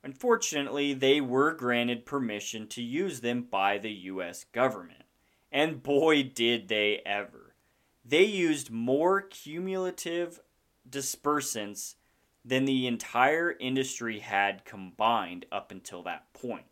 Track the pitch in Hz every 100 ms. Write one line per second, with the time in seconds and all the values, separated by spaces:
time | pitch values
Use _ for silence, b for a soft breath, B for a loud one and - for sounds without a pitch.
0 | 147 135 247 226 - 151 139 139 143 135
1 | 135 147 131 131 147 160 123 120 120 120
2 | - 143 120 104 - 110 107 - 120 139
3 | 190 135 120 123 120 98 98 101 107 101
4 | 92 95 87 87 - 117 127 - - -
5 | - _ _ _ _ 139 160 143 135 143
6 | 160 151 131 - 117 120 98 107 104 104
7 | - 101 101 - - _ _ _ _ _
8 | 117 147 208 196 170 147 135 113 117 139
9 | 170 196 190 - 147 156 185 190 185 180
10 | 175 170 175 170 _ _ _ _ 135 135
11 | 135 - 147 147 139 113 101 101 - -
12 | _ _ _ _ 117 131 135 131 127 117
13 | - 123 131 160 170 - 127 131 131 -
14 | 117 107 - 98 101 95 - 104 92 -
15 | 110 117 90 90 - 98 - 95 - 90
16 | 87 80 _ - - 104 -